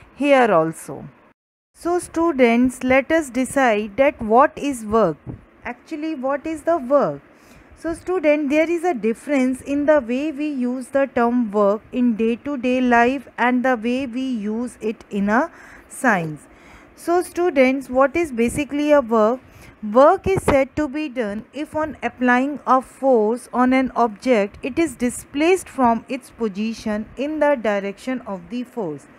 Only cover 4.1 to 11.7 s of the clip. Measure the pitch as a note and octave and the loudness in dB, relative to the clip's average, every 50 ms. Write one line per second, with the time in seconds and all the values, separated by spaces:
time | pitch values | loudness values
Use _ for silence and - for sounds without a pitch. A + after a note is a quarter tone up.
4.1 | D4 - A#3 G#3+ A3 A#3+ C#4+ D#4+ - - G3+ C#4+ C#4 A#3+ A3 G#3 G#3 A3+ G#3+ E3+ | 2 -2 -2 2 4 6 4 4 2 -2 -6 -6 -6 -6 -6 -2 0 2 2 2
5.1 | D3+ - _ - - - - _ _ _ _ G#3+ B3 - _ - D#4+ D4+ D4+ D#4+ | 0 -4 _ -14 -16 -16 -18 _ _ _ _ -14 -14 -14 _ -12 -10 -8 -6 -6
6.1 | D#4+ C4+ A#3+ C4+ C#4 D4 - D#4+ D#4+ D#4 - D#4+ E4+ E4+ B3+ A#3+ C#4+ C#4+ A#3 E3+ | -6 -6 -6 -6 -6 -6 -6 -8 -10 -6 -2 -2 -2 -2 0 0 2 2 2 0
7.1 | C#3+ C#3 - _ - _ _ _ - - - - - - - D#4+ E4 - - - | -2 -6 -12 _ -20 _ _ _ -20 -20 -20 -20 -20 -12 -8 -8 -8 -8 -6 -4
8.1 | F4+ F#4 D4 D#4 D4 D4+ D#4 C4+ C#4+ D4+ D#4+ D#4+ F4 E4+ D#4 F4+ E4+ A#3 F#3 A3 | -4 0 2 2 2 2 2 0 2 2 2 2 0 -2 0 -2 -2 0 -2 -4
9.1 | A3+ - - - D4 C4 B3+ B3+ C4 B3+ - C4 C#4 C#4+ D4 C#4+ D4+ D4 B3 A3 | -4 -4 -4 -2 0 0 0 0 -2 -4 -6 -4 -4 -2 2 2 2 2 2 0
10.1 | B3 C4 C#4+ D#4+ D4 C4 D4+ D4+ D4 C4 B3 B3 B3 C4 B3+ - - C#4 C#4 C4+ | -4 -2 -2 -4 -4 -4 -6 -6 -4 -4 -4 -4 -4 -6 -8 -4 -2 -2 -2 0
11.1 | - B3+ A#3 A#3 A#3+ B3 A#3+ G#3 G3 G#3+ G#3 G3 | 0 0 0 2 2 0 -2 0 0 2 2 2